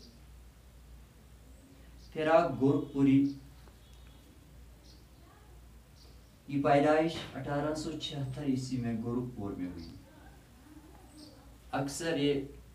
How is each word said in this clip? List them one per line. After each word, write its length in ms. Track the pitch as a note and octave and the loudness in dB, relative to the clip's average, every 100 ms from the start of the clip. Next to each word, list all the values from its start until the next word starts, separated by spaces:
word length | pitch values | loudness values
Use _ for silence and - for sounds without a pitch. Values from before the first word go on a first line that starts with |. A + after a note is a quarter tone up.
| - - - - - - - - - - - - - - - - - - - - - | -20 -20 -20 -20 -20 -20 -20 -20 -20 -20 -20 -20 -20 -20 -20 -20 -20 -20 -20 -20 -14
फिराक 380 | D#3 D#3 E3 E3+ A2+ | -4 4 4 4 2
गोरखपुरी 600 | C3+ - - C#3 C#3 C3+ C#3 - - - - - - - - - - - - - - - - - - - - - - - - - - - - - - - - | 2 2 0 2 6 6 4 0 -16 -20 -20 -20 -20 -20 -20 -20 -20 -20 -20 -20 -20 -20 -20 -20 -20 -20 -20 -20 -20 -20 -20 -20 -20 -20 -20 -20 -20 -20 -6
की 120 | C#3+ | 0
पैदाइश 540 | C#3+ C#3+ D3+ D#3 E3 - - C3+ | 4 6 6 4 2 -2 -10 -10
अठारह 380 | C3+ C#3+ D3 D#3 | -4 -2 -2 -4
सौ 160 | D#3+ | -6
छिहत्तर 580 | D3+ - C#3+ C3 B2+ C#3+ | -8 -8 -6 -6 -6 -2
ईस्वी 280 | B2+ B2+ B2+ | -2 -2 -4
में 240 | A#2 A2+ | -4 -4
गोरखपुर 520 | A#2 A#2+ B2 G#2 G2+ F2+ | -4 -4 -6 -8 -8 -8
में 160 | F2+ | -8
हुई। 200 | E2+ E2 - - - - - - - - - - - - - - - - - - | -10 -14 -16 -20 -20 -20 -20 -20 -20 -20 -20 -20 -20 -20 -20 -20 -20 -20 -20 -10
अक्सर 440 | C3+ C#3+ - E3 C#3+ | -6 -6 -6 -4 0
ये 160 | C#3+ C#3 - - - | 0 0 -4 -14 -20